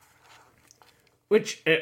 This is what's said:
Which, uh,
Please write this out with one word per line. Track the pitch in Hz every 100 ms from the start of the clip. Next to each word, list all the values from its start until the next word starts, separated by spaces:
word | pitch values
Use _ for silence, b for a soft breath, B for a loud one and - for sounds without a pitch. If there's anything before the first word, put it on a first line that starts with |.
| b b b b b b _ _ _ _ _ _ _
Which, | 214 - - -
uh, | 160